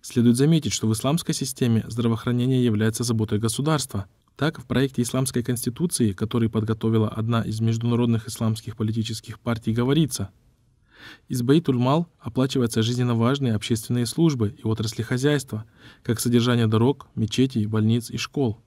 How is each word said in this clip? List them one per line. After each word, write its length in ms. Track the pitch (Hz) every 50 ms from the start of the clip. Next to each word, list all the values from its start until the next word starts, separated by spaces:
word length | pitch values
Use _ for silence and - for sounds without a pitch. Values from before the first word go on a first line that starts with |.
| -
Следует 320 | - - 123 113 120 117
заметить, 380 | 120 139 151 165 160 - 104 -
что 140 | - -
в 60 | 110 110
исламской 420 | 110 - 131 147 170 - - 156
системе 500 | - - - - - 135 120 117 110 104
здравоохранение 760 | - 110 123 117 117 117 113 - 123 120 123 123 127 131 127 123
является 380 | 120 107 104 110 110 110 - 123
заботой 340 | 117 117 110 107 104 107
государства. 680 | 104 110 113 - - 151 156 160 143 - - - 101 95 _ _ _ _ _ _
Так, 240 | - 139 156 156 -
в 60 | -
проекте 380 | _ - 131 135 135 - - 123
исламской 400 | - - 139 135 131 - 123 120
конституции, 720 | - 123 117 - 127 117 - 165 175 - - 123 107 95
который 360 | - 110 107 - 120 117 110
подготовила 580 | - 113 107 107 113 107 - 113 113 110 107
одна 360 | 107 - 107 110 113 117 113 104
из 180 | - 110 110
международных 640 | 113 113 113 117 120 120 120 117 123 117 117 110 113
исламских 480 | - - - 120 110 110 110 - - 110
политических 640 | - 113 107 110 113 110 113 113 107 - - 107 -
партий, 340 | _ 120 120 113 - 113 110
говорится: 580 | 117 120 127 143 160 165 131 - - 98 95 _ _ _ _ _ _ _ _ _ _ _ _ _ - - - - - _
«Из 160 | _ 135 127 120
Бейтуль-Мал 640 | 123 143 170 170 - 131 120 123 127 139 165 170 - _ _
оплачиваются 600 | - 113 113 127 127 139 - 135 120 117 - 117
жизненно 320 | 110 117 123 123 123 123 120
важные 400 | 113 113 120 139 139 135 120 110
общественные 540 | 101 - - 120 113 - - 123 120 120
службы 480 | 113 - - 165 165 147 123 110 101 -
и 80 | - -
отрасли 380 | 110 110 - 110 110 - - 110
хозяйства, 600 | - 123 123 131 147 147 147 - - - 110 110 - _ _ - - - _
как 180 | _ - 117 -
содержание 460 | - 123 120 120 113 127 123 120 117
дорог, 400 | 107 110 110 117 - - - - _ _
мечетей, 540 | - 113 107 - - 127 131 - 113 104
больниц 420 | 104 107 110 107 110 113 120 117 -
и 80 | -
школ». 420 | 110 - - _ 147 139 117 107 - _